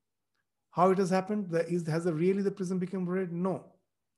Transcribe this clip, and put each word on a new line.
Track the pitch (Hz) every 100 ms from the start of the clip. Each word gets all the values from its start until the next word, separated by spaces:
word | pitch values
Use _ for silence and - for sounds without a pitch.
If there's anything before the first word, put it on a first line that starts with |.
| _ _ _ _ _ _ _
How | - 185
it | 185
has | 185
happened? | 185 185 214 180
The, | 165 165
is, | 175 160
has | 160
the, | 175
really | 151 180 196
the | 196
prism | 190 180 185
become | 180 190 180
red? | 185 180
No. | 170 190 143 - _ _ _ _